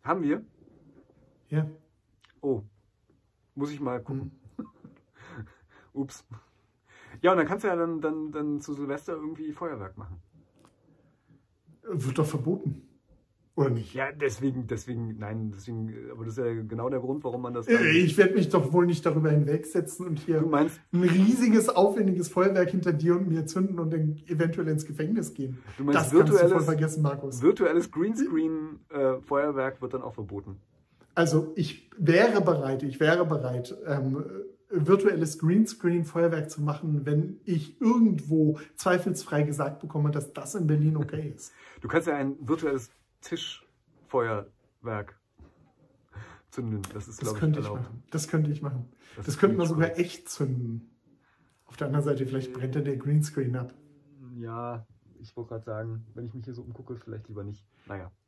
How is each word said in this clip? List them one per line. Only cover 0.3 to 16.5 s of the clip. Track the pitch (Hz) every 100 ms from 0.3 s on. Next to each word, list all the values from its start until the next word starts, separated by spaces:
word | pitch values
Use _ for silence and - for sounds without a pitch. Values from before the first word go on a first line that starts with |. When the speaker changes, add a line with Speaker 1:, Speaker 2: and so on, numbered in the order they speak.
| 165 - _ _ _ _ - _ _ _ _ _
Speaker 2:
Ja. | 151 151 - _ _ _ _ _ _
Speaker 1:
Oh. | 143 120 104 _ _ _ _ _ _ _ _
Muss | - 147
ich | 147
mal | 139 123
gucken. | 117 135 139 - - -
Speaker 2:
Hm. | -
Speaker 1:
<laughs> | _ - _ _ _ - - 107 _ _ _ _
Ups. | - 135 - _ 110 _ _ _ _ _ - - -
Ja, | 175
und | 185
dann | 156
kannst | 202
du | 214
ja | 175
dann, | 170 165
dann, | 156 156 156
dann | 151 151 147
zu | 143
Silvester | 143 143 143 143
irgendwie | 165 151 156 156
Feuerwerk | 143 175 131 95 95
machen. | 104 87 - _ _ _ _ _ _ _ _ _ _ _ _ _ _ _
Speaker 2:
Wird | 233 175 127 127
doch | 151
verboten. | 143 123 190 147 - - _ _ _ _ _ _
Oder | - 139
nicht? | 117 107
Speaker 1:
Ja, | 127 135
deswegen, | 147 143 107 135 127 110
deswegen, | 113 - 117 113 110
nein, | 104 110 110
deswegen, | 98 110 113 110 113 120
aber | 113
das | 113 110
ist |
ja | 120